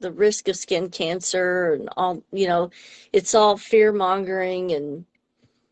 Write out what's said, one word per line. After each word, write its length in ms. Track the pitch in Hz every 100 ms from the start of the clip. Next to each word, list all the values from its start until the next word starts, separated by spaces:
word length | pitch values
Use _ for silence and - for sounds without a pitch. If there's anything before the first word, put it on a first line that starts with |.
the 120 | 180
risk 360 | 165 208 208 -
of 80 | 180
skin 340 | - 175 180
cancer 840 | - 165 180 - 185 180 180 175
and 140 | 147 - -
all, 260 | 185 165 -
you 140 | 196 185
know, 240 | 175 175 - - - _
it's 220 | 190 185
all 220 | 226 208 202
fear 360 | - 220 214
mongering. 800 | 208 185 190 190 190 185 185 185
And 340 | 151 147 147 175 _ _ _ _ _ _